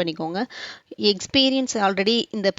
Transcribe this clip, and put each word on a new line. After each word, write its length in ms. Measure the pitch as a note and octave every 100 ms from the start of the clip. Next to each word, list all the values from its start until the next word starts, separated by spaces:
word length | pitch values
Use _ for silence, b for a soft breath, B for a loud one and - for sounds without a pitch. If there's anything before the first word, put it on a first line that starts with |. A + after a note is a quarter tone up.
பண்ணிக்கோங்க. 420 | E3+ D#3+ D#3+ F3+ B3+ B B B B -
எக்ஸ்பீரியன்ஸ் 760 | G#3 G3 - C#4 C4+ C4 B3+
already 500 | A3+ G3 F#3+ G3 A#3 -
இந்த 220 | A3 G3